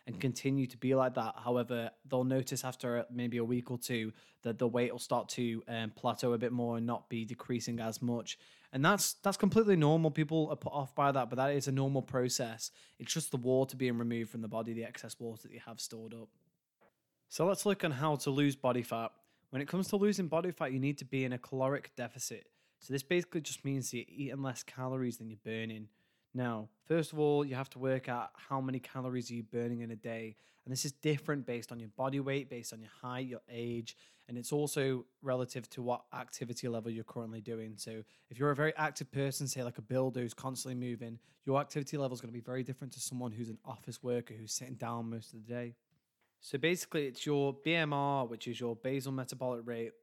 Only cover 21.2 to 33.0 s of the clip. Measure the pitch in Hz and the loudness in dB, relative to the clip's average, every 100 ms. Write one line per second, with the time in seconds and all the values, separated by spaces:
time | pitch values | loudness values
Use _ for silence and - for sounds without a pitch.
21.2 | 127 123 - 131 131 143 - - 117 131 | 0 -2 -4 0 2 0 -4 -8 -8 -6
22.2 | - 110 - _ _ _ - 135 - 175 | -8 -8 -16 _ _ _ -4 -4 2 2
23.2 | 170 170 143 - 139 139 - 123 - 101 | 2 -4 -6 -6 -2 -2 -2 -6 -8 -6
24.2 | 139 139 135 117 - 135 131 131 123 113 | -6 -4 -4 -6 -10 -6 -4 0 -2 -2
25.2 | 113 110 110 110 113 110 110 _ _ _ | -8 -10 -6 -4 -4 -6 -12 _ _ _
26.2 | _ 127 123 110 110 _ - 165 151 156 | _ -2 0 -2 -6 _ 0 2 2 2
27.2 | 147 147 143 127 135 123 131 131 131 120 | 4 4 2 -2 -6 -2 0 2 0 -4
28.2 | 104 - - 135 131 131 - 135 127 127 | -6 -10 -4 -2 0 -2 -6 -6 -2 -2
29.2 | 120 117 110 120 120 120 117 110 120 113 | -4 -6 -4 -2 -2 -2 -6 -8 -6 -6
30.2 | 110 104 _ _ 127 131 147 - 151 147 | -8 -12 _ _ -6 -4 -4 0 2 2
31.2 | - 143 123 120 - 120 110 - 131 139 | 2 -2 -2 -4 -6 -10 -10 -2 0 0
32.2 | 139 139 131 120 117 110 110 - | 2 0 -2 -8 -10 -12 -16 -12